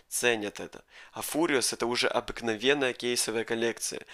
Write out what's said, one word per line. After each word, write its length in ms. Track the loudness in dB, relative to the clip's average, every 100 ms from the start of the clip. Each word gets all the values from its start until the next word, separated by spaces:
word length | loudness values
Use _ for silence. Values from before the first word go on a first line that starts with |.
| -8
ценят 520 | 0 2 2 0 -6
это. 240 | -12 -14 -20 -20 -14
А 80 | -10
Furious 540 | -4 0 2 4 2
это 120 | 0 0
уже 200 | 2 2
обыкновенная 840 | 0 -2 -4 -2 2 4 4 2
кейсовая 520 | 0 -2 0 0 -2
коллекция. 640 | -2 0 0 0 -6 -6 -10